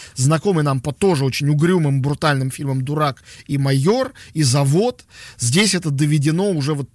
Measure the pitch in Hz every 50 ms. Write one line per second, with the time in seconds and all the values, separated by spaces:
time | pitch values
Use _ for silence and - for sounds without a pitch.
0 | - - - - 127 143 160 156 - 202 190 160 147 143 135 131 - 151 135 -
1 | 202 196 175 135 139 135 120 - 143 143 151 143 156 175 190 180 156 139 139 139
2 | 127 143 147 - - 156 143 135 131 135 - - 151 139 131 131 127 135 147 151
3 | 151 143 127 - - - - - - - 147 139 135 139 139 135 135 185 220 262
4 | 262 262 - - - - - 156 151 127 123 147 143 135 143 175 220 247 247 -
5 | - _ - - - - - - 120 120 127 185 220 208 196 180 - 156 143 135
6 | 156 147 151 156 135 156 160 175 196 208 185 151 131 143 156 143 139 -